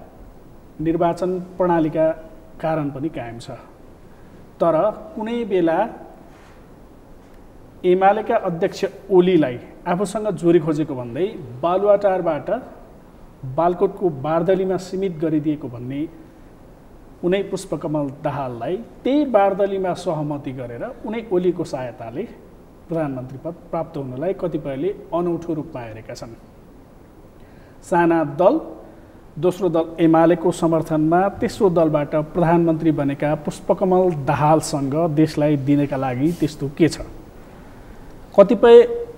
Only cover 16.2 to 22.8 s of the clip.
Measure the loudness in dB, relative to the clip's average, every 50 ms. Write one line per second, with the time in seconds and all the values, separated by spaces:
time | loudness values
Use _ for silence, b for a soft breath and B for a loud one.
16.2 | -20 -20 -20 -20 -20 -20 -20 -20 -20 -20 -20 -20 -20 -20 -20 -20 -20 -20 -14 -4
17.2 | -2 0 0 0 0 -4 -6 -8 -8 -8 -8 -6 -4 -4 -2 -2 -4 -4 -6 -6
18.2 | -6 -6 -4 -4 -6 -8 -8 -8 -6 -6 -6 -6 -8 -12 -18 -6 -2 0 2 2
19.2 | 0 2 4 4 4 4 4 2 0 0 0 -2 -2 -2 -4 -4 -4 -4 -4 -4
20.2 | -4 -4 -6 -6 -8 -10 -10 -10 -10 -10 -10 -10 -10 -10 -12 -12 -10 -8 -8 -8
21.2 | -6 -2 -2 0 0 0 -2 -2 -6 -6 -6 -8 -8 -10 -10 -12 -14 -12 -10 -10
22.2 | -10 -10 -12 -18 -20 -20 -20 -20 -20 -20 -20 -20